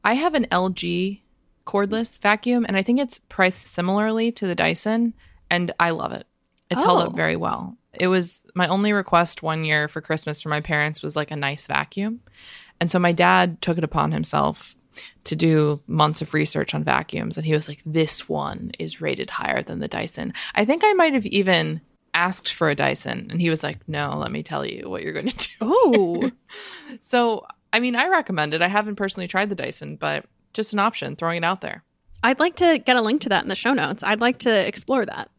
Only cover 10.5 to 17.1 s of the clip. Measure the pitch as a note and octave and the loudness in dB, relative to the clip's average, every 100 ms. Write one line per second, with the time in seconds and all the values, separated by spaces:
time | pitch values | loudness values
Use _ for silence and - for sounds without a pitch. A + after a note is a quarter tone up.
10.5 | D3+ D3+ D3+ D3+ D#3 D3 D3+ D3 D3+ C#3 | -4 0 0 0 -4 -4 -4 -4 -4 -4
11.5 | D3 - C#3 D3+ G3 G#3 A#3 _ - - | -6 -2 -2 -2 -4 -4 -6 _ -20 -20
12.5 | - - _ E3+ F3+ F3 E3+ F3 F#3 F3 | -20 -20 _ 2 4 4 6 6 6 2
13.5 | D#3+ - E3+ D#3 D#3 D3+ D3+ D#3 D3 C#3+ | 0 -2 0 0 0 0 0 0 2 0
14.5 | - - - _ - - _ - D#3 E3 | -2 -14 -20 _ -20 -20 _ -6 0 4
15.5 | D#3 D3+ D3 - D#3 D3+ D3+ D#3 D3+ D3 | 4 2 -2 -2 2 2 0 -2 0 0
16.5 | D#3 - D3+ D3+ C3 D#3+ | -2 -2 -2 0 0 0